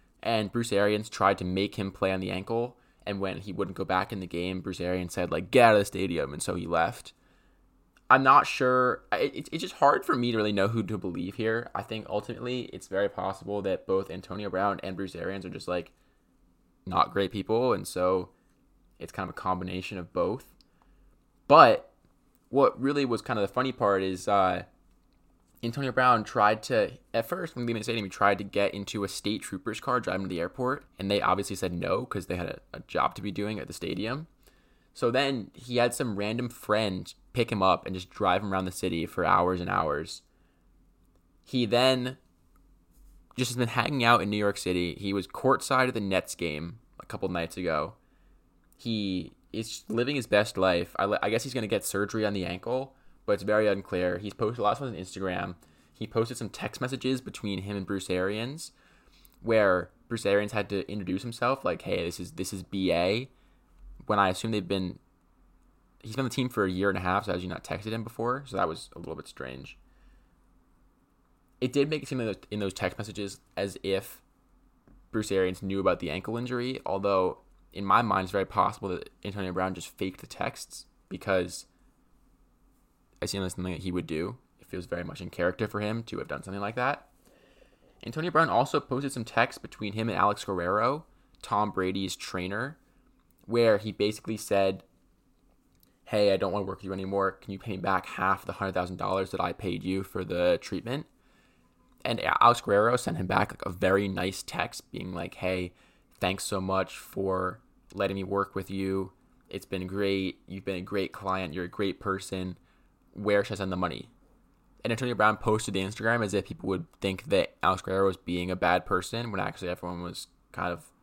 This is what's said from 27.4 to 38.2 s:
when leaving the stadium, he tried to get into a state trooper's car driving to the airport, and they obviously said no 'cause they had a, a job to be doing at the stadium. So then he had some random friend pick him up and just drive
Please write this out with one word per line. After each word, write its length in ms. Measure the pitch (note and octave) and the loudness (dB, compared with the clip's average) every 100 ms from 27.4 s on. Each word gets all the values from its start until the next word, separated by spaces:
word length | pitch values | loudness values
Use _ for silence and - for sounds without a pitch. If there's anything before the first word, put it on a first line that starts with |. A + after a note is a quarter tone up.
| E3+ B2+ | -6 -6
when 120 | A#2 | -4
leaving 140 | A2+ | -4
the 20 | |
stadium, 220 | A2 A2+ G2 | -2 -4 -4
he 40 | |
tried 300 | - G2+ G2+ | 2 4 4
to 40 | |
get 300 | G2+ G2+ G2+ | 0 0 0
into 300 | G2+ G2 G#2+ | 0 -6 -4
a 40 | G2 | -4
state 360 | - G#2 A2 | -4 -4 -4
trooper's 360 | - F#2 G#2+ G#2+ | -4 -8 -6 -6
car 200 | - B2 | -2 0
driving 240 | - F#2+ | 0 -2
to 60 | F#2+ | -2
the 100 | F2 | -4
airport, 440 | E2+ - B2+ C#3+ - - | -4 -2 -2 -2 -8 -6
and 140 | G2 | 2
they 100 | G2+ | 4
obviously 340 | - F#2+ G2+ G2 | 4 2 0 -4
said 180 | F#2 | -4
no 340 | F2 - F#2+ B2+ | -2 0 -2 -2
'cause 180 | G2+ E2+ | -8 -4
they 120 | F2+ | -4
had 100 | - | -4
a, 120 | - - | -8 -14
a 60 | - - | -18 -6
job 260 | D#2+ - | 0 0
to 80 | - | -2
be 100 | G#2 | -8
doing 280 | G2+ G#2 G#2 | -4 -4 -6
at 80 | - | -8
the 60 | |
stadium. 520 | - G#2+ G2 A2 C#3 D#3+ _ - _ _ _ _ | -8 -6 -4 -4 -6 -10 _ -20 _ _ _ _
So 180 | - A#2+ | -2 0
then 400 | C3 C#3 B2+ F#2+ | 2 0 -2 -8
he 240 | - A#2+ A#2+ | -14 -4 2
had 160 | A#2+ | 2
some 220 | - B2+ G2+ | 2 -4 -2
random 340 | G#2 A2+ A#2+ | -2 -2 -6
friend 640 | - - G#2+ G#2 F#2+ F#2+ - _ | -8 0 2 2 -2 -8 -16 _
pick 200 | B2 A2+ | -2 0
him 100 | G#2+ | 4
up 240 | F#2+ F2 - | 4 4 0
and 100 | F#2 | -8
just 140 | F2+ | -8
drive 320 | - | 0